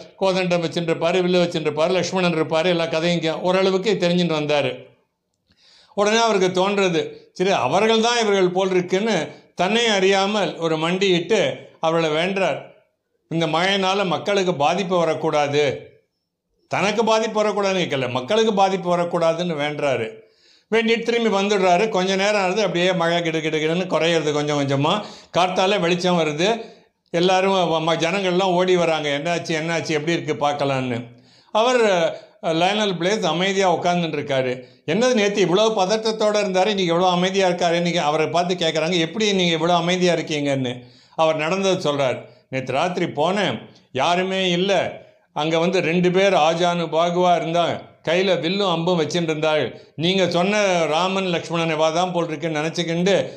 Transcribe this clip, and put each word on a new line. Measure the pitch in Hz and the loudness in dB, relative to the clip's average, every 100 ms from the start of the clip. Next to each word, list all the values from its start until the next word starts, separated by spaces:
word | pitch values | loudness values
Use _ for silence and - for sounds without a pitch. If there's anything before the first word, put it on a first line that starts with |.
| - - | -14 -4
கோதண்டம் | 190 185 185 175 | -2 0 0 0
வச்சுட்டு | 165 196 165 | -2 -4 -2
இருப்பாரு, | 160 165 185 | 0 0 2
வில்லு | 180 180 | 2 2
வச்சுட்டு | 175 175 156 | 2 0 -4
இருப்பாரு, | 143 165 | 0 0
லக்ஷ்மணன் | 185 175 185 180 160 | 0 -2 -2 0 0
இருப்பாரு, | 151 160 175 | 0 0 2
எல்லா | 175 165 | 0 0
கதையும் | 160 170 175 | -2 0 0
கே-, | 160 151 | -2 -2
ஓரளவுக்கு | 175 185 190 190 208 | 0 2 2 0 0
தெரிஞ்சுட்டு | 190 175 175 175 | 0 0 0 0
வந்தாரு. | 156 151 147 135 123 - _ _ _ _ _ _ _ _ _ _ - | -2 0 0 0 -4 -14 _ _ _ _ _ _ _ _ _ _ -2
உடனே | 202 220 | 2 4
அவருக்கு | 233 202 180 | 4 4 2
தோன்றது, | 180 190 202 190 165 131 - - | 2 0 2 2 0 -2 -8 -14
சரி, | - 185 165 | -4 0 2
அவர்கள் | 123 165 220 226 | 2 2 2 2
தான் | 226 240 | 2 2
இவர்கள் | 214 196 185 | 2 2 2
போல் | 180 190 | 2 0
இருக்குன்னு | 180 180 190 220 190 139 - - | 0 0 -2 0 -2 -4 -10 -16
தன்னை | - 180 220 233 | -4 -2 0 2
அறியாமல் | 202 190 196 196 214 170 143 | 2 2 2 0 0 -2 -2
ஒரு | 165 156 | -4 -2
மண்டியிட்டு | 165 185 196 175 170 214 147 - - - | -2 0 0 0 0 0 0 -4 -12 -6
அவளை | 160 165 160 | -2 0 0
வேண்டுறார். | 151 180 196 180 127 - - _ _ _ _ - | 0 -2 0 -2 -2 -8 -20 _ _ _ _ -8
இந்த | 165 165 | -4 -2
மழையினால | 156 185 196 185 196 190 | 0 0 0 0 0 0
மக்களுக்கு | 151 196 202 185 | -2 -2 0 0
பாதிப்பு | 151 143 180 185 180 | 0 0 0 0 0
வரக்கூடாது, | 160 151 165 151 143 143 143 113 - _ _ _ _ _ _ _ - | 0 0 0 0 0 2 0 -2 -10 _ _ _ _ _ _ _ -8
தனக்கு | 135 190 208 | -2 -2 0
பாதிப்பு | 220 220 226 208 | 2 2 0 -2
வரக்கூடாதுன்னு | 214 202 196 190 | -2 0 0 0
கேட்கல, | 151 139 123 | -2 -2 -2
மக்களுக்கு | 123 123 214 220 | -4 -2 0 2
பாதிப்பு | 196 196 190 175 | 2 2 2 -2
வரக்கூடாதுன்னு | 175 175 175 165 165 175 156 | 0 0 0 0 0 -2 -2
வேண்டுறாரு. | 147 147 147 123 113 - - _ _ _ - | -4 -2 -2 0 -4 -8 -20 _ _ _ -4
வேண்டிட்டு | 220 226 226 | 0 2 0
திரும்பி | - 233 226 | 0 0 2
வந்துடுறாரு. | 196 202 208 185 175 220 | 0 2 2 4 4 2
கொஞ்ச | 185 185 196 | 0 0 0
நேரம் | 196 208 | 0 0
ஆகுது, | 185 185 | 0 0
அப்படியே | 196 170 180 | 0 0 0
மழை | 180 165 170 | 2 0 0
கிடு | 165 160 | 0 -2
கிடு | 156 156 | -2 -2
கிடுன்னு | 156 170 180 | 0 -2 -2
குறையிறது | 165 160 165 151 | 0 2 0 0
கொஞ்சம் | 147 147 147 | -2 0 -2
கொஞ்சமா. | 139 139 147 208 - - - | 0 0 0 0 -4 -16 -6
கார்த்தால | - 180 185 190 208 | -2 0 0 0 2
வெளிச்சம் | 170 180 180 175 | 0 0 0 0
வருது, | 156 151 185 226 - - _ _ _ | 0 0 -2 -2 -6 -20 _ _ _
எல்லாரும் | 170 180 185 190 190 170 | -2 2 2 2 2 0
வ-, | 160 | 0
ம-, | 165 165 | 0 0
ஜனங்கள்லாம் | 160 196 190 180 190 | 0 -2 0 0 2
ஓடி | 175 185 180 | 2 2 2
வராங்க, | 165 160 147 | 2 0 -2
"என்னாச்சு, | 143 165 170 - | -4 -2 -4 -2
என்னாச்சு, | 160 160 165 156 | -4 -2 -4 -2
எப்படி | 156 151 | -4 0
இருக்கு | 170 135 | -2 -2
பார்க்கலான்னு." | 147 143 143 143 135 127 120 - - - _ _ | -2 -2 0 -2 -2 -2 -6 -8 -18 -20 _ _
அவர், | 214 233 254 220 180 160 - - _ | 0 2 2 2 2 0 -4 -14 _
அஹ், | 185 | -4
லயனல் | 160 180 208 202 | 0 0 0 -2
பிளேஸ் | 175 170 214 | -2 -2 0
அமைதியா | 180 160 190 196 190 | 0 0 0 2 2
உட்கார்ந்துட்டு | 160 175 175 165 151 | 2 0 0 -2 -4
இருக்காரு. | 143 135 131 123 - - - | -2 -2 -2 -4 -10 -14 -4
"என்னது, | 175 254 | 0 2
நேத்து | 247 202 214 | 2 0 2
இவ்வளவு | 175 180 220 | 2 2 2
பதட்டத்தோட | 214 185 220 220 220 214 208 | 2 0 0 -2 -2 0 0
இருந்தாரு, | 202 185 190 | 0 0 0
இன்னைக்கு | 202 180 | 0 0
எவ்வளவு | 170 185 | 2 2
அமைதியா | 175 185 190 185 | 2 0 2 0
இருக்காரு?" | 175 175 | 2 0
இன்னைக்கு | 170 175 170 | 0 0 0
அவரை | 147 156 156 | 0 0 0
பார்த்து | 165 180 | 0 0
கேட்குறாங்க, | 180 165 156 156 175 | 0 -2 0 0 0
"எப்படி | 160 214 214 | -2 -2 -2
நீங்க | 196 175 | 0 0
இவ்வளவு | 165 165 175 | 0 2 0
அமைதியா | 165 185 180 | 0 0 2
இருக்கீங்கன்னு?" | 160 160 151 143 135 127 123 - - _ - | 0 -2 -4 -2 -2 -2 -6 -12 -20 _ -2
அவர் | 160 156 | 0 2
நடந்ததை | 156 190 196 180 | -2 0 0 0
சொல்றார். | 147 143 135 120 - - - | 0 0 -2 -2 -10 -20 -10
"நேத்து | 131 131 | -8 -4
ராத்திரி | 131 175 175 165 | -2 -2 -2 -4
போனேன், | 117 160 202 180 110 - - _ | -2 -2 0 -2 -4 -10 -20 _
யாருமே | 123 147 175 185 190 185 | -2 0 0 -2 -2 -2
இல்ல. | 175 196 185 113 - - _ _ - | 0 0 0 -2 -6 -18 _ _ -6
அங்க | 156 165 | -2 0
வந்து | 175 185 | 2 0
ரெண்டு | 156 175 180 | 0 2 2
பேர் | 180 196 185 | 4 4 4
ஆஜானு | 151 170 175 175 160 | 4 2 0 0 -2
பாகுவா | 156 175 180 180 | 0 0 2 2
இருந்தாங்க, | 175 156 170 160 113 - - | 2 2 0 0 -2 -8 -10
கையில | - 170 196 170 | -2 0 2 0
வில்லும் | 156 196 202 | 0 -2 0
அம்பும் | 165 165 175 | 0 0 0
வச்சுட்டு | 147 175 165 | 0 -2 -2
இருந்தார்கள். | 151 156 156 120 - - - | 0 0 0 -2 -6 -18 -4
நீங்க | 165 190 180 | -2 0 0
சொன்ன | 170 185 214 202 180 | 0 0 2 2 2
ராமன் | 156 156 185 190 190 | 0 0 0 -2 -2
லக்ஷ்மணன் | 170 - 170 165 | -4 -4 -4 -2
இவா | 156 160 | 0 0
தான் | 165 185 | 0 -2
போல் | 170 165 | -2 -4
இருக்குன்னு | 156 165 156 | -4 -4 -4
நினைச்சுக்கிண்டு | 156 160 165 165 180 180 131 | -4 -4 -4 0 2 2 0